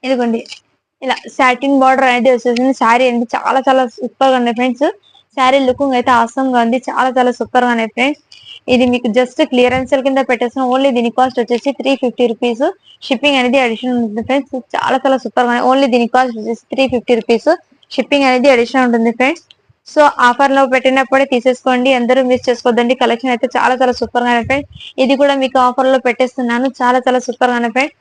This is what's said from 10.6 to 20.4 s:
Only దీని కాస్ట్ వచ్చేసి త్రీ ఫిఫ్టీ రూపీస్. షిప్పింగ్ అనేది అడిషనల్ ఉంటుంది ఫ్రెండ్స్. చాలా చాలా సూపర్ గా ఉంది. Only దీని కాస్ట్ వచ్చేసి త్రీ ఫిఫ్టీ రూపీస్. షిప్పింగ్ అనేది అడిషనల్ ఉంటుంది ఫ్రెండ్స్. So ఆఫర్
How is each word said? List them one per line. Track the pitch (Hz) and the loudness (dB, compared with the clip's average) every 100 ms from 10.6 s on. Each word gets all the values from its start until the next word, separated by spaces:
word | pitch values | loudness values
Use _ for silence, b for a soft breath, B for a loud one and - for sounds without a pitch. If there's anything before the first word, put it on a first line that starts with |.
| 254 | -2
Only | 262 277 247 | 0 0 0
దీని | 233 226 | -2 0
కాస్ట్ | 254 254 | -2 0
వచ్చేసి | 233 240 277 262 | -2 -2 -2 -4
త్రీ | 254 277 | -2 -2
ఫిఫ్టీ | 254 226 240 | -2 0 -2
రూపీస్. | 226 247 226 302 370 b b - | 0 -4 -2 -4 -4 b b -6
షిప్పింగ్ | 254 294 277 | -2 0 0
అనేది | 247 277 254 | 2 2 0
అడిషనల్ | 220 247 247 | -2 -4 -2
ఉంటుంది | 226 208 226 | -4 -6 -2
ఫ్రెండ్స్. | 269 269 262 - | -4 -4 -10 -8
చాలా | - - 262 | -6 -2 -2
చాలా | 269 269 | 0 -2
సూపర్ | 233 - 240 | -2 -2 0
గా | |
ఉంది. | 240 247 | 0 2
Only | 262 277 | 2 2
దీని | 240 233 | 2 2
కాస్ట్ | 247 254 226 | 0 0 -4
వచ్చేసి | 214 226 _ | -8 -8 _
త్రీ | 254 269 | -2 0
ఫిఫ్టీ | 247 - 233 | -2 0 -2
రూపీస్. | 220 226 285 339 _ _ _ | 0 0 2 -2 _ _ _
షిప్పింగ్ | - 254 285 269 | -8 -2 0 2
అనేది | 254 269 | 2 2
అడిషనల్ | 247 233 262 254 | 2 2 0 0
ఉంటుంది | 233 226 233 | 2 0 0
ఫ్రెండ్స్. | 262 339 _ - _ _ - | -2 -2 _ -20 _ _ -6
So | - 294 - 247 | 2 2 4 0
ఆఫర్ | 247 | 2